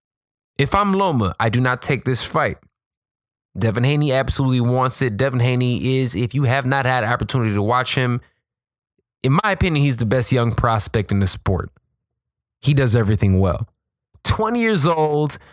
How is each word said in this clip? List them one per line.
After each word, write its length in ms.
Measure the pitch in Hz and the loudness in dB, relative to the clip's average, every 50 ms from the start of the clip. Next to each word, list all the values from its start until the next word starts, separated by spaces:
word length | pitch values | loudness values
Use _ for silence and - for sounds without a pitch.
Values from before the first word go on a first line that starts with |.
| _ _ _ _ _ _ _ _ _ _ _ - | _ _ _ _ _ _ _ _ _ _ _ -2
If 160 | 139 139 - | -2 0 2
I'm 200 | 196 208 202 190 | 2 2 2 2
Loma, 420 | 196 196 185 151 120 104 90 - - | 0 0 0 0 0 0 -2 -2 -2
I 100 | 113 117 | -2 -2
do 120 | 113 123 | 0 0
not 200 | 127 127 123 117 - | 0 0 -2 -2 -2
take 220 | - 143 113 - | -4 -4 -4 -2
this 180 | 131 127 110 - | -4 -4 -2 -4
fight. 340 | - - 160 143 107 - - _ _ _ _ _ _ _ _ _ _ _ _ _ _ _ _ _ _ - - | -4 -2 -2 -2 -2 -4 -8 _ _ _ _ _ _ _ _ _ _ _ _ _ _ _ _ _ _ -6 -2
Devin 260 | 98 113 95 110 123 | -2 -2 0 0 0
Haney 280 | 135 147 147 151 147 | 0 0 0 0 0
absolutely 500 | 131 135 131 - - - 139 131 127 127 | 0 0 -2 -2 -2 -2 0 0 0 0
wants 400 | 120 120 123 127 127 127 - - | 0 0 0 0 0 -2 -2 -2
it. 140 | 135 123 104 | -2 -2 0
Devin 260 | 98 135 139 127 127 | 0 -2 -2 0 0
Haney 580 | 120 127 127 123 127 123 120 - - 127 131 131 | 0 0 0 0 0 0 -2 -2 -2 0 0 0
is, 160 | 131 117 - | 0 -2 -2
if 180 | 95 123 117 - | -4 -4 -2 -2
you 100 | 143 143 | 0 0
have 220 | 117 127 139 135 | 0 0 0 0
not 200 | 127 139 139 127 | 0 0 0 0
had 180 | 127 127 127 107 | 0 0 0 0
an 80 | 110 | 0
opportunity 420 | 120 - 110 101 - 131 117 110 101 | -2 -2 -2 -2 -2 0 0 0 0
to 80 | 101 | 0
watch 340 | 101 104 120 127 127 - - | 0 0 0 0 0 -2 -2
him, 240 | 135 127 123 120 120 - _ _ _ _ _ _ _ _ _ _ _ _ _ _ _ _ _ _ _ | -2 0 0 -2 -4 -6 _ _ _ _ _ _ _ _ _ _ _ _ _ _ _ _ _ _ _
in 120 | - 131 139 180 220 | 0 0 2 2 2
my 80 | 208 | 0
opinion, 340 | 190 - 196 185 160 143 143 | 0 0 0 2 2 2 2
he's 120 | 143 127 113 | 2 0 0
the 80 | 117 | 0
best 260 | 104 120 131 113 - | 0 0 0 0 2
young 220 | 131 123 117 117 110 | 2 2 2 0 0
prospect 580 | - - 120 113 107 - - - 113 98 - | 0 0 0 0 0 -2 -2 -2 -2 -2 0
in 80 | 101 98 | 0 0
the 80 | 98 92 | 0 0
sport. 440 | - - - - 95 82 - - _ _ _ _ _ _ _ _ _ _ _ _ _ _ _ _ _ _ | -2 -4 -2 -2 -2 -2 -4 -6 _ _ _ _ _ _ _ _ _ _ _ _ _ _ _ _ _ _
He 120 | - 139 147 | -2 0 2
does 220 | 139 135 120 107 | 2 2 2 2
everything 440 | 120 110 98 110 - - 98 95 92 | 2 2 2 2 2 2 2 2 4
well. 280 | 95 92 67 - 120 - _ _ _ _ _ _ _ _ _ _ - | 2 2 0 -2 -6 -10 _ _ _ _ _ _ _ _ _ _ -4
Twenty 380 | - - - 220 220 240 240 | -2 -2 0 0 -2 0 0
years 240 | 233 226 220 170 135 | 0 2 2 2 2
old, 540 | 175 165 160 156 151 147 147 151 143 - - - - | 2 2 2 0 0 0 0 -2 -2 -4 -8 -14 -18